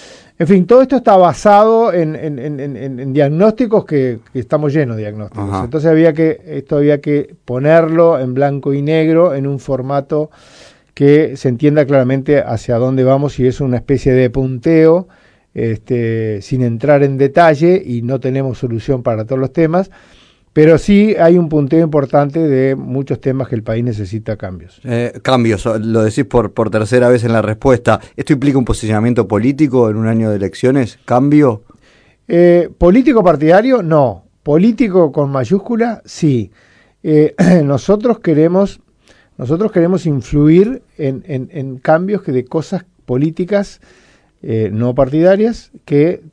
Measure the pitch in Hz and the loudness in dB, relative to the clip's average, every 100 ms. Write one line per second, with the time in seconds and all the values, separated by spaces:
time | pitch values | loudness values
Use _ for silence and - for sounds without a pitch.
0 | - - _ - 156 196 175 247 262 262 | -20 -20 _ -4 2 2 4 4 4 0
1 | - 196 175 - 208 202 220 226 233 175 | 4 4 4 2 4 4 4 2 2 0
2 | 156 156 156 143 143 147 143 127 135 127 | -2 -4 -8 -8 -8 -8 -10 -10 -10 -10
3 | 135 135 139 156 214 220 240 208 - 147 | -4 0 0 2 0 0 0 -2 0 -2
4 | 131 113 - 131 113 151 151 147 135 110 | -2 -4 -10 -10 -4 -2 0 -2 -2 -4
5 | 107 107 104 110 101 98 120 156 160 160 | -10 -10 -12 -10 -6 -6 -4 -2 2 2
6 | 165 151 160 156 165 147 139 147 147 147 | 2 2 -2 -2 -10 -14 -4 0 0 0
7 | 147 147 143 - - 123 143 165 165 165 | -2 -4 -4 -12 -10 -4 2 2 2 2
8 | 170 156 131 127 143 143 139 139 143 160 | 2 2 -2 -2 -2 -2 -4 -4 -2 0
9 | 156 165 175 139 139 139 - 131 131 143 | 2 2 2 0 -6 -6 -6 -6 -4 -6
10 | 135 151 151 _ _ - - _ _ - | -4 -4 -6 _ _ -20 -20 _ _ 0
11 | 143 147 147 135 135 120 147 147 135 139 | 4 4 2 -2 -4 0 0 2 2 2
12 | 127 135 135 143 - 113 - 117 127 131 | 2 -2 0 0 0 -4 -4 -2 0 0
13 | 131 135 143 - 127 123 139 123 - 135 | 2 2 -2 -2 -2 -2 -2 -4 -2 -2
14 | 139 127 127 127 131 127 160 160 160 170 | 2 2 2 -2 -4 -4 0 4 4 2
15 | 180 _ _ _ _ - 117 110 - 123 | -2 _ _ _ _ -8 -6 -6 -4 -4
16 | 117 113 110 104 - 131 123 113 139 143 | -2 -4 -4 -8 -6 -4 -2 -2 0 2
17 | 139 135 139 143 170 147 170 185 - 120 | 2 0 0 2 2 4 2 0 -2 -6
18 | 120 131 131 135 135 117 127 117 - 131 | -4 -4 -4 -4 -4 -6 -6 -6 -4 -4
19 | 123 110 110 131 131 - 160 175 190 - | -2 -4 -4 -4 -4 -2 0 0 -4 -10
20 | _ _ _ _ _ - 156 160 - 202 | _ _ _ _ _ 2 4 4 4 2
21 | 214 202 170 180 165 151 139 160 165 147 | 4 2 4 4 2 -2 0 0 0 0
22 | 139 147 143 151 160 131 135 135 - 127 | 0 0 0 -2 0 0 0 -2 -6 -6
23 | 139 131 139 131 127 113 110 113 123 107 | -6 -6 -4 -4 -4 -6 -6 -4 -4 -6
24 | 98 110 110 107 98 90 90 _ 123 117 | -8 -8 -8 -10 -10 -14 -18 _ -8 -4
25 | 120 120 - 131 113 101 120 113 110 113 | -4 -6 0 0 2 0 -2 -4 -2 0
26 | 110 110 135 123 104 - 107 107 107 123 | 0 0 -2 0 -2 -2 -2 -2 0 2
27 | 123 123 117 113 104 107 139 123 - 107 | 4 2 0 -2 -2 -2 0 0 0 -2
28 | - - 143 147 139 135 120 110 110 107 | -4 -8 -2 0 0 0 -2 -4 -2 0
29 | 113 120 98 104 117 139 151 127 117 107 | 0 0 0 0 0 0 0 2 0 0
30 | 110 113 110 104 95 - 123 139 117 - | -2 -2 -2 -2 -4 -2 0 0 -2 -6
31 | - 123 143 147 143 107 - _ _ _ | -2 0 2 4 2 0 -8 _ _ _
32 | _ _ - 170 175 175 170 - 170 208 | _ _ -2 2 4 4 0 0 2 4
33 | 254 233 185 147 156 180 240 254 170 156 | 4 2 2 2 4 4 4 0 0 2
34 | 131 92 _ _ - 147 208 226 233 185 | 0 -2 _ _ -2 2 2 2 0 2
35 | 160 131 143 139 117 196 - 233 233 214 | 2 0 -2 -4 -2 -2 -2 -4 -4 -6
36 | - - 156 123 98 _ _ _ _ _ | -14 -4 0 0 -4 _ _ _ _ _
37 | 170 151 151 - 175 180 143 139 - 208 | 0 2 2 0 2 2 2 -2 -2 0
38 | 233 226 - 147 160 185 196 - _ _ | 0 -2 0 2 2 0 -2 -6 _ _
39 | _ _ _ - 127 165 214 202 170 185 | _ _ _ -12 -6 -4 -2 0 0 0
40 | 170 139 - 147 147 170 214 262 - - | -2 -4 -4 0 4 4 2 -2 -14 -8
41 | 143 135 - 139 127 - 135 131 - 160 | -8 -8 -8 -10 -10 -10 -12 -6 0 0
42 | 185 208 - 127 123 160 147 190 - _ | 0 -6 -4 -4 -4 -6 -6 -8 -10 _
43 | - 127 156 160 175 202 202 - _ _ | -6 -2 -2 -4 -4 -4 -4 -10 _ _
44 | _ _ _ _ 123 113 107 107 120 123 | _ _ _ _ -6 -4 -2 -2 -2 0
45 | 131 151 175 196 220 233 - - - 143 | 0 2 2 2 0 -4 -12 -20 -2 0
46 | 156 190 160 | 0 -2 -10